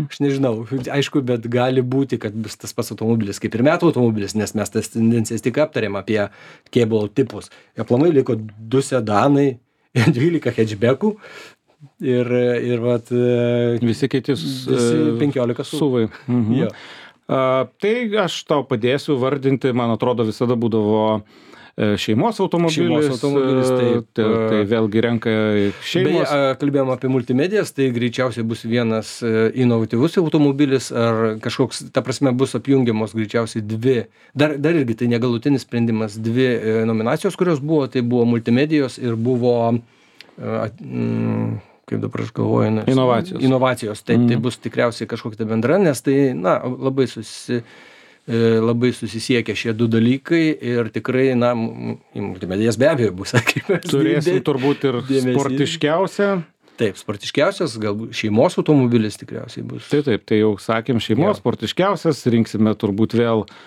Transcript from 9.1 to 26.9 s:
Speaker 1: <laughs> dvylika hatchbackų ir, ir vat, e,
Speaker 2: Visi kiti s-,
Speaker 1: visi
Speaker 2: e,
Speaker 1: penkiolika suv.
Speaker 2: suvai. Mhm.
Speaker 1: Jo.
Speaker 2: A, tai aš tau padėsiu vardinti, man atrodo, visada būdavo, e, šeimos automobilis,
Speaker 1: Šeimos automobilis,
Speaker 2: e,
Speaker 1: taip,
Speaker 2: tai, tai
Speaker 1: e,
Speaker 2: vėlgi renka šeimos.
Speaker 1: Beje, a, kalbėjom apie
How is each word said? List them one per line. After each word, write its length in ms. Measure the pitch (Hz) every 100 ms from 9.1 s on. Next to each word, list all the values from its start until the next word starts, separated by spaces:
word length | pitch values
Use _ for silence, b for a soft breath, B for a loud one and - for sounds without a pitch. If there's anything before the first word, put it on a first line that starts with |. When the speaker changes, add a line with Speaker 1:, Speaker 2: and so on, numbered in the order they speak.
| 104 131 143 143 123 _ _ _ 127
Speaker 1:
<laughs> 200 | 117 120
dvylika 340 | 165 160 123
hatchbackų 640 | 117 110 104 117 - 214 208 B B B B _ _ 143 _
ir, 320 | 139 123 120 123 123 120
ir 200 | 120 120
vat, 300 | 120 120 -
e, 680 | 123 123 120 120 120 120 117
Speaker 2:
Visi 300 | 117 110 135
kiti 240 | 135 131
s-, 320 | 127 143 131 131
Speaker 1:
visi 280 | 131 120
Speaker 2:
e, 240 | 120 - 117
Speaker 1:
penkiolika 460 | 143 131 120 123
suv. 160 | 139 151
Speaker 2:
suvai. 280 | 143 123 110 -
Mhm. 300 | - 123 110
Speaker 1:
Jo. 180 | 127 117 B B B B B -
Speaker 2:
A, 420 | 135 131 131 127
tai 240 | _ 202 240 226
aš 280 | 214 175 -
tau 200 | - 147
padėsiu 540 | 123 120 120 143 - 135
vardinti, 540 | 131 139 135 135 131
man 180 | 123 117
atrodo, 320 | 110 123 120
visada 320 | 110 - 123 120
būdavo, 640 | 117 110 104 107 110 107 104 B B B B
e, 180 | - 110
šeimos 460 | 104 - 107 226 220
automobilis, 380 | 185 170 170 151
Speaker 1:
Šeimos 320 | 120 151 147
automobilis, 580 | 123 143 139 135 131 127
Speaker 2:
e, 80 | 127
Speaker 1:
taip, 300 | 123 117 110
Speaker 2:
tai, 140 | - 110 113 110
tai 160 | 107
Speaker 1:
e, 60 | 101
Speaker 2:
vėlgi 340 | 113 110 110
renka 300 | 117 113 117 110 107 104 101 -
šeimos. 300 | - 170 -
Speaker 1:
Beje, 160 | 170
a, 320 | 147 143 135 127
kalbėjom 340 | 143 139
apie 220 | 131